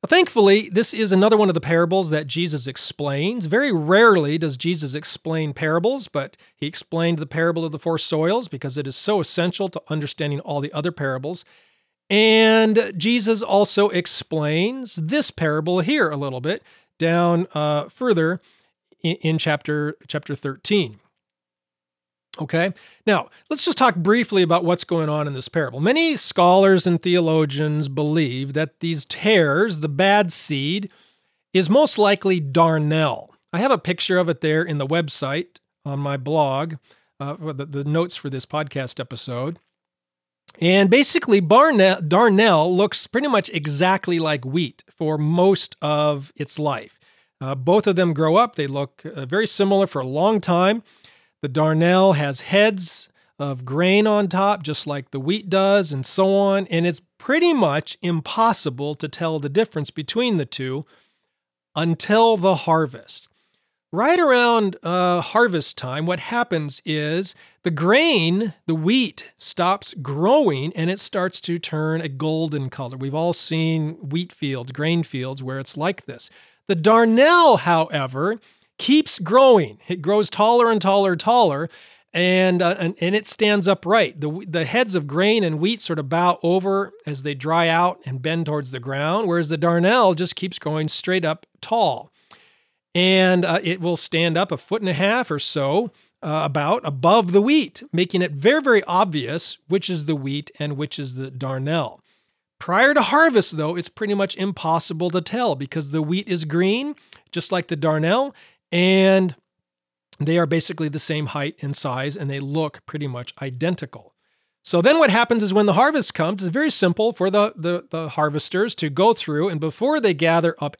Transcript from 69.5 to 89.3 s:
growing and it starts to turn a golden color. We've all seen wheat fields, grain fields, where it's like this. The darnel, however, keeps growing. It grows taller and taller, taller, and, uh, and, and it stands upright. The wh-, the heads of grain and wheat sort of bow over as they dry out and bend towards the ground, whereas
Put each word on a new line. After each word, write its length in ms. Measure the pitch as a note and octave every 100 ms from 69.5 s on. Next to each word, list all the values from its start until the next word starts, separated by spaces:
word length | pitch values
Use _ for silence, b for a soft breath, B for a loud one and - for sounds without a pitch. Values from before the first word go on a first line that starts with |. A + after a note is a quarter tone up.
| - F3 G3 - -
growing 800 | C#3 C#3+ F#3 D4 A#3 C3+ D3+ F3
and 160 | E3+
it 80 | G3
starts 420 | - G3 F3+ -
to 160 | - E3+
turn 440 | - D#3 D#3 D#3+
a 80 | D#3+
golden 600 | C3+ D#3 D#3+ D#3+ D3 C3
color. 280 | - B2 C3
We've 180 | C3+ D3+
all 180 | E3+
seen 600 | E3 - E3 D#3+ D#3+ D3+ E3+ D3
wheat 220 | E3 F3+
fields, 420 | - C#3+ C3 B2+
grain 300 | C3 D#3 E3+
fields, 380 | D#3 C3 B2+ C#3
where 160 | C3 C3+
it's 200 | C3+ C#3+
like 280 | E3 - -
this. 240 | - - b b b -
The 80 | F3+
darnel, 840 | D#3+ A3+ A3+ A3+ D4 F4 D#4+ G#3+
however, 800 | F3 E3 D#3+ D3+ C3 C3 F3+ A3+ b b b -
keeps 400 | - D4+ D4+ -
growing. 640 | E3+ B3 C4+ G#3+ B2+ - -
It 160 | F3+
grows 260 | D#3 G#3 G3+
taller 400 | - G#3+ A#3+ A#3
and 100 | A3
taller, 360 | F#3+ G3+ G3 E3+
taller, 520 | A3 B3 F#3+ C#3 D#3+ B B B _
and, 480 | E3 F3+ F#3 F#3 F3+
uh, 140 | F3 G3
and, 180 | E3+ -
and 140 | F3 G#3
it 100 | -
stands 420 | - G#3 G#3 F#3
upright. 540 | F#3 E3+ A3 D#3+ D3
The 80 | D3+
wh-, 220 | E3+ G3
the 140 | E3 C#3+
heads 280 | A#3 A#3+
of 140 | F3+ C#3+
grain 360 | D3+ G3+ A3+
and 160 | F3 D3+
wheat 220 | F#3 A3+
sort 160 | - D#3
of 120 | C#3
bow 280 | E3 F3+ E3+
over 480 | E3+ F#3 F#3+ G3 G3 - D3+
as 160 | C#3
they 100 | D3
dry 340 | C#3 D3 E3 E3+
out 340 | E3 F3+ F3 C3+
and 160 | C3
bend 240 | D#3 E3+ D3+
towards 240 | D3+ B2+
the 100 | B2+
ground, 480 | B2 C3+ D3+ G3+
whereas 220 | G#3